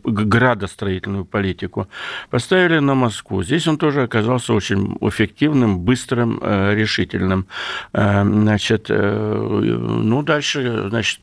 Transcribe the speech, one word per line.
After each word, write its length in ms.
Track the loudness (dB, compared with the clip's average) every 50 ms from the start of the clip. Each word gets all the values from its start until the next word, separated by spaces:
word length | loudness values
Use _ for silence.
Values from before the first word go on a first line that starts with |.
| -2
г-, 200 | -2 -2 0 0
градостроительную 1000 | 2 2 4 4 4 2 0 -4 -10 -8 -6 -4 -4 -4 -4 -4 -6 -6 -6 -6
политику. 640 | -4 -4 -2 -2 -2 -2 -4 -6 -8 -6 -6 -8 -8 -10 -14 -12 -12 -12 -12 -8 -4
Поставили 480 | -4 -2 0 2 2 4 4 4 4 4
на 160 | 4 2 2
Москву. 480 | 2 2 0 -2 -4 -8 -6 -4 -4
Здесь 240 | -2 0 0 0 2
он 100 | 0 0
тоже 280 | 2 0 0 2 0 0
оказался 480 | 0 0 0 2 2 0 0 0 0 0
очень 420 | 0 0 0 -2 0 0 -2 -2 -2
эффективным, 800 | -2 -2 0 0 -2 -2 0 0 0 2 4 4 2 2 2 0
быстрым, 580 | 2 0 0 0 0 -4 -2 0 0 0 -2 -2
э, 340 | -2 -2 0 2 2 2 2
решительным. 720 | 0 0 0 0 -2 -4 -2 -2 -2 0 0 0 0 -2 -4 -10 -12 -10 -10 -10 -10 -10 -6
Э, 300 | -2 0 2 2 4 4
значит, 640 | 4 4 4 4 4 4 2 2 0 0 -2 -2 0 0
э, 440 | 0 0 2 0 0 -2 -2 -2 -4 -4 -2 -2 -2 0 0 0 0 0 -2 -2 -2 0 2
ну, 180 | 2 2 0
дальше, 640 | 0 0 -2 -2 -2 -4 -4 -2 -4 -2 -2 -4 -4 -4
значит, 320 | -4 -2 -2 -4 -6 -8